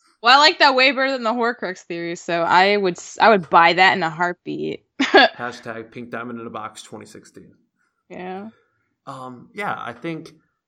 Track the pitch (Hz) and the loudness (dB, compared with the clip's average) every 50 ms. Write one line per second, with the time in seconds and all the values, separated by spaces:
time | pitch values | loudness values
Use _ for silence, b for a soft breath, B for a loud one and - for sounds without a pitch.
0 | _ _ _ _ 214 240 262 285 294 320 339 349 320 285 269 254 262 277 247 254 | _ _ _ _ 4 6 6 6 6 4 4 4 2 2 4 4 2 2 0 0
1 | 262 269 269 254 233 220 240 247 226 233 240 - - 180 185 - - - 175 170 | -2 -2 -4 -4 -4 -4 -2 -2 -2 -4 -4 -6 -8 -10 -10 -12 -12 -12 -10 -8
2 | 170 170 170 - - - 170 170 165 - 170 180 190 202 208 208 196 180 180 - | -8 -8 -10 -10 -6 -4 -4 -2 0 2 4 4 4 4 2 2 0 -2 -4 -4
3 | - - - - - 220 220 190 156 - 190 170 165 170 175 175 185 185 - 190 | -10 -14 -2 2 4 4 4 4 2 2 4 6 6 6 6 4 4 4 4 2
4 | 170 165 156 170 175 175 175 - _ 151 147 151 156 156 - - _ _ _ - | -2 -4 -4 -4 -4 -4 -4 -8 _ -12 -10 -8 -8 -8 -10 -12 _ _ _ -6
5 | 269 - - - 254 - - - 120 123 120 - - 123 110 113 110 - - 127 | -2 4 4 4 4 4 0 -6 -12 -12 -12 -14 -14 -14 -14 -14 -16 -16 -16 -18
6 | 120 120 120 117 117 123 120 117 113 117 - 110 107 110 - - - - 113 104 | -14 -12 -12 -12 -12 -12 -14 -14 -14 -14 -14 -14 -14 -14 -16 -20 -20 -18 -18 -18
7 | 107 107 - 104 - _ _ 98 90 82 _ _ _ _ _ _ _ _ _ _ | -18 -20 -20 -20 -20 _ _ -20 -20 _ _ _ _ _ _ _ _ _ _ _
8 | _ - 175 175 180 185 185 196 208 220 214 _ _ _ _ _ _ _ _ _ | _ -20 -18 -14 -14 -12 -12 -14 -16 -18 -20 _ _ _ _ _ _ _ _ _
9 | _ 135 135 131 127 131 123 123 - - - 202 208 175 113 - - 120 - - | _ -18 -18 -16 -16 -18 -18 -20 -20 -18 -14 -10 -8 -8 -8 -10 -12 -14 -14 -12
10 | - 170 160 156 160 - _ _ _ _ _ _ _ | -12 -12 -12 -12 -14 -18 _ _ _ _ _ _ _